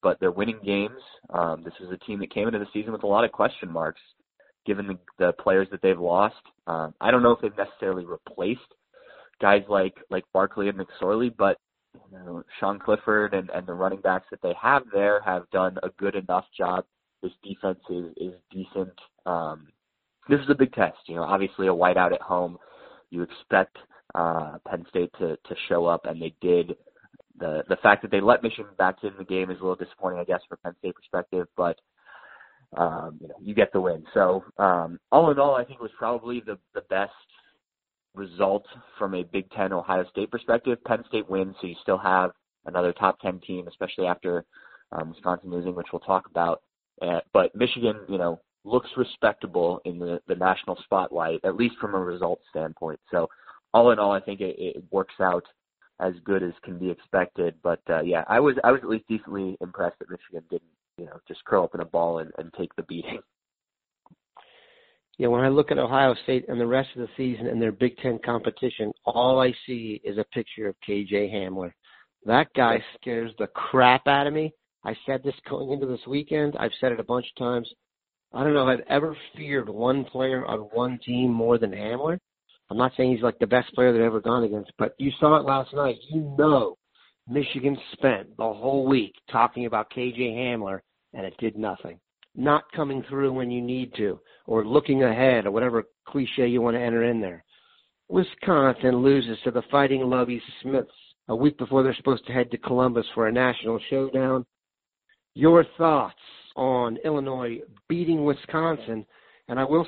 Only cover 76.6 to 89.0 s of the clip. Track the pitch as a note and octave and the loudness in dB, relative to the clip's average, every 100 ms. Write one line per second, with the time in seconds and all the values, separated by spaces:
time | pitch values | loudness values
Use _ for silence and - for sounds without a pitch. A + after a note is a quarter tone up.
76.6 | A2 - C3 A2+ G#2+ B2 A#2+ - B2 A#2+ | -4 -2 -2 -2 -2 -4 -4 -6 -4 -2
77.6 | A2+ - _ _ _ _ _ A#2+ D3 D3 | -4 -12 _ _ _ _ _ -2 2 4
78.6 | C3 B2 - C#3+ D#3+ D3+ - - D3 C#3 | 4 2 2 0 0 -6 -14 -14 -6 -4
79.6 | G#2+ G#2 B2 C#3 C3 C3 C3 B2+ - G#2+ | -4 -2 0 0 -2 -4 -2 -2 -4 -6
80.6 | G#2 A2+ B2+ B2 - B2 B2+ A#2 A2+ A#2+ | -4 -4 -2 -4 -4 0 2 2 2 2
81.6 | G#2+ G2 G#2 B2 D#3 F3+ - _ _ _ | 2 -4 -6 -4 -4 -4 -8 _ _ _
82.6 | - G#2+ B2+ - B2+ A#2+ A#2+ - A2 B2 | -6 0 0 2 0 2 0 0 2 2
83.6 | - - B2+ A#2 A2+ A2 A2+ A#2+ A2+ G#2 | 2 2 4 6 4 2 0 0 0 -2
84.6 | G2 - G#2+ - C3+ - D3+ D#3 C3+ C3+ | -8 -4 -4 -2 -4 2 4 4 4 -2
85.6 | B2+ C#3+ C#3 A2 - D#3+ D3 C#3 D3+ C#3 | -2 -2 -2 -2 -6 -6 -2 2 4 4
86.6 | G2+ - _ _ _ _ - C#3 C3+ C#3 | 2 -4 _ _ _ _ -6 -4 -4 -2
87.6 | C#3 C3+ - - C3+ G#2 G2+ - A2+ G#2 | -2 -2 -8 0 2 2 -4 -6 -6 -4
88.6 | B2+ C#3 C3 C3+ | -2 0 2 2